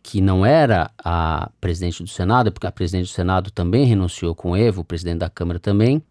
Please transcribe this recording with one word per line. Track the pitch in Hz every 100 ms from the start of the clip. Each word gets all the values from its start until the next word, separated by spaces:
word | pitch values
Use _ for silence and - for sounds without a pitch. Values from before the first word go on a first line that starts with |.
que | - 101
não | 95 92 104
era | 156 139 95 78 -
a | 85 85 80 78 85 _
presidente | 90 85 87 82
do | 85
Senado, | - 92 123 110
porque | - 95
a |
presidente | - 87 92 90
do |
Senado | - 90 92 92
também | - 87 113
renunciou | 135 104 90 - 85
com | 80 87 92
Evo, | 117 92
o |
presidente | 80 85 87 85
da | 82
Câmara | - 87 87
também, | - 101 113 151 -